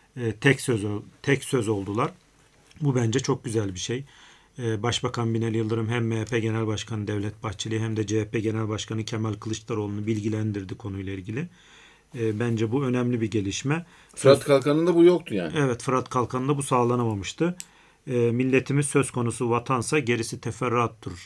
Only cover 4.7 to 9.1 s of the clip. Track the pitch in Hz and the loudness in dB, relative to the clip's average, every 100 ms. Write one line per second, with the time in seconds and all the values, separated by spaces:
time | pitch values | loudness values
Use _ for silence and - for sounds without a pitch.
4.7 | 110 117 - 123 120 113 113 113 110 110 | -2 -2 -2 -2 -2 -2 0 0 0 0
5.7 | 113 110 120 113 113 110 120 110 110 110 | -2 -2 -2 0 -2 -2 -2 0 0 -2
6.7 | 107 - 113 104 104 104 107 110 101 113 | -4 -6 -6 -4 -4 -4 -6 -8 -8 -4
7.7 | 110 113 110 101 110 107 120 107 110 110 | -2 -2 -2 -2 -2 0 -2 -2 -2 -2
8.7 | 104 - 110 110 | -4 -6 -6 -4